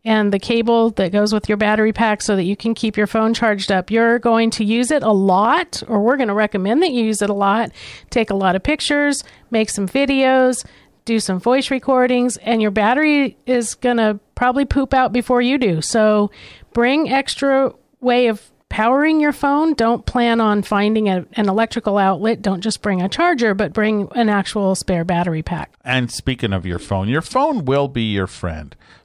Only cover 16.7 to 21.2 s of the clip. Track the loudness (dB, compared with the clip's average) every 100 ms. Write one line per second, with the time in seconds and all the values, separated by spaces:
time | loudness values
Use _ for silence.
16.7 | 0 2 2 0 -2 -2 -4 0 2 0
17.7 | -4 _ _ 0 2 2 -2 -8 _ _
18.7 | -2 0 2 2 2 0 0 0 2 0
19.7 | 2 0 0 -2 0 0 2 2 0 0
20.7 | 0 0 0 0 -2